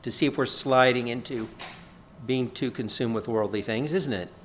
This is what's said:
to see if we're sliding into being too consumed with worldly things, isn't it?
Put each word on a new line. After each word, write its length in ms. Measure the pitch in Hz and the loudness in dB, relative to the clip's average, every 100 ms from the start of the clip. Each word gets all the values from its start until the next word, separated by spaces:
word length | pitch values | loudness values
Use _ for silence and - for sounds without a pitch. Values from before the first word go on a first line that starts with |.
to 80 | - | -4
see 160 | - 151 | 0 2
if 120 | - | 2
we're 80 | 127 | 0
sliding 640 | - 143 131 127 123 120 | 0 4 6 6 4 0
into 400 | 120 120 120 110 - - - - - - - | -4 -6 -8 -8 -10 -16 -16 -20 -20 -20 -14
being 240 | 117 131 120 | -2 0 0
too 220 | - 131 | -2 -4
consumed 460 | 120 110 - 120 113 | -2 -4 -2 0 0
with 100 | 107 | 0
worldly 340 | 110 104 104 | 2 2 0
things, 320 | 98 110 147 | -2 -2 0
isn't 200 | 180 139 | 0 0
it? 160 | 101 90 - | -4 -4 -12